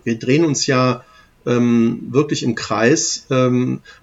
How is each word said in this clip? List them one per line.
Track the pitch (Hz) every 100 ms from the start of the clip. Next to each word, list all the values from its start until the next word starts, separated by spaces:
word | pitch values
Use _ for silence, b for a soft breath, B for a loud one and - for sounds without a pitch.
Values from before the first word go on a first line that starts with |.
| -
wir | 113
drehen | 113 143 165
uns | 131 -
ja, | 127 127 117 B B B B -
ähm, | 123 120 117 117 - -
wirklich | 120 147 156
im | 131 113
Kreis. | - 107 117 160 - - -
Ähm, | 131 127 123 127 131 B B